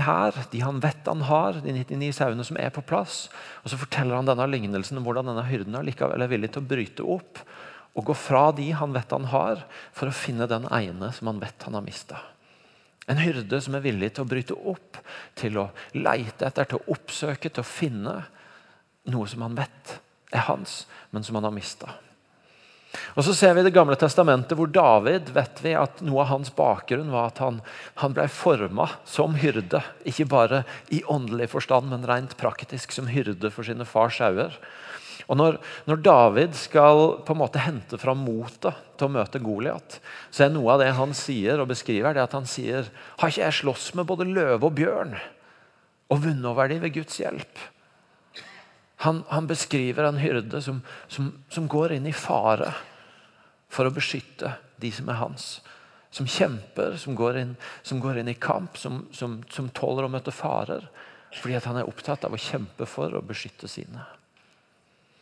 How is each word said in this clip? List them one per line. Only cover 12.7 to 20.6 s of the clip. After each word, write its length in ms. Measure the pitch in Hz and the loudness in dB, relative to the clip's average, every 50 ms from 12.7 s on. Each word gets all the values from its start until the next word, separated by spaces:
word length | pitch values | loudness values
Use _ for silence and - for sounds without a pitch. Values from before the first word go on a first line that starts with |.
| _ _ _ _ _ - - | _ _ _ _ _ -14 -4
En 140 | - 135 147 | -2 0 2
hyrde 380 | 165 175 151 127 110 98 123 - | 2 2 0 0 -2 -2 -2 -2
som 140 | 127 135 135 | -2 -2 -4
er 60 | 139 135 | -2 0
villig 240 | 139 110 98 98 110 - | 0 0 0 -2 -2 -2
til 80 | - 135 | -4 -4
å 60 | 117 | -4
bryte 240 | 131 127 127 - - - - | -2 -4 -4 -6 -8 -6 -6
opp, 320 | 202 185 - _ _ - - - - - - - - - | -6 -6 -6 _ _ -20 -20 -20 -18 -18 -18 -18 -18 -12
til 220 | - - 110 107 104 | -6 -6 -4 -2 -2
å 60 | 98 98 - - - - - | -4 -4 -6 -14 -16 -10 -6
leite 540 | 139 - - - 123 120 110 - - - | -2 0 0 0 0 -2 -6 -6 -4 -4
etter, 180 | 135 - - 139 | -4 -2 -2 -2
til 140 | - - - | -2 -2 -6
å 160 | - - 147 | -4 -4 -6
oppsøke, 560 | - - - - - 151 151 143 - - 160 - | -6 -6 -10 -10 -6 -6 -6 -6 -6 -6 -8 -6
til 80 | - | -8
å 60 | 123 - | -8 -8
finne 460 | - - 170 147 117 104 101 123 - 190 156 - _ - - - - - - _ _ _ _ _ _ _ - 123 127 | -6 -4 -4 -4 -4 -4 -6 -6 -8 -8 -10 -14 _ -20 -20 -20 -20 -20 -20 _ _ _ _ _ _ _ -6 -4 -2
noe 140 | 120 104 98 | -2 -4 -4
som 140 | 123 120 113 | -6 -8 -8
han 80 | 113 120 | -6 -4
vet 380 | 143 131 - - - - - - - _ _ _ _ _ - - | -6 -6 -6 -8 -20 -18 -18 -18 -18 _ _ _ _ _ -4 -2
er 140 | 113 - | -2 0
hans, 400 | - 71 65 | 0 -2 -4